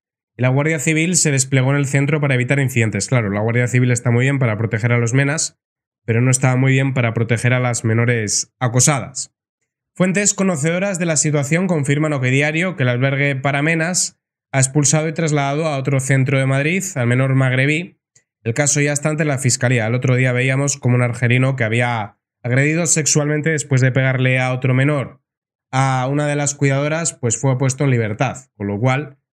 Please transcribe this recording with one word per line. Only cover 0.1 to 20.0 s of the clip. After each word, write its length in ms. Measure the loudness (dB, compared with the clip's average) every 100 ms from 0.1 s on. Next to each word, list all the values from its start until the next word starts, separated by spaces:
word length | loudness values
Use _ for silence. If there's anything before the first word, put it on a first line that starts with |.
| _ _ -2
y 60 |
la 60 | 0
Guardia 300 | 2 0 -2
Civil 380 | 0 0 2 2
se 140 | 2
desplegó 400 | 0 2 2 2
en 60 | 0
el 100 | 2
centro 340 | 0 2 0
para 140 | 0
evitar 240 | 0 0 0
incidentes. 500 | 0 2 0 0 0
Claro, 220 | 0 0
la 100 | -2
Guardia 280 | 0 0 0
Civil 220 | 2 2
está 200 | 0 2
muy 140 | 2
bien 140 | 2 0
para 180 | 0 0
proteger 360 | -2 -2 0
a 60 | 0
los 160 | 0
menas, 440 | 0 0 -2 -6 _ _ _ _ _
pero 160 | -2 2
no 100 | 2
estaba 260 | 2 2 2
muy 160 | 2
bien 220 | 2 0
para 180 | 0 -2
proteger 400 | 0 -2 0 0
a 80 | 0
las 240 | -2 -2
menores 720 | 0 0 0 0 -2 -4 -6 -4
acosadas. 760 | -2 2 2 0 -4 -12 -14 _ _ _ _ _ _
Fuentes 380 | -2 0 0 0
conocedoras 680 | 0 -2 0 -2 -2 -4 -2
de 80 | -2
la 100 | 0
situación 500 | 0 -2 0 -2 0
confirman 460 | -2 0 0 0
a 40 | 0
Ok 100 | 0
Diario 500 | 2 0 -2 -4 -2
que 80 |
el 40 | 0
albergue 460 | 0 0 0 -2
para 280 | -2 -2 -2
menas 560 | 0 0 -2 -2 -4 _ _ _ _
ha 80 | 0
expulsado 480 | 2 2 2 2 0
y 40 |
trasladado 540 | -2 0 0 0 -2 -2
a 100 | -2
otro 220 | 0 -2
centro 400 | 2 2 2 2
de 80 | 2
Madrid, 380 | 0 0 -2 -4
al 140 | -2 0
menor 260 | 2 2
magrebí. 640 | 2 2 2 2 0 -4 -14 _ _ _ _
El 100 | -6
caso 260 | 0 0 2
ya 120 | 0
está 160 | 0 -2
ante 160 | -2
la 140 | -2 0
fiscalía. 500 | 0 0 0 2 0
El 80 |
otro 180 | 0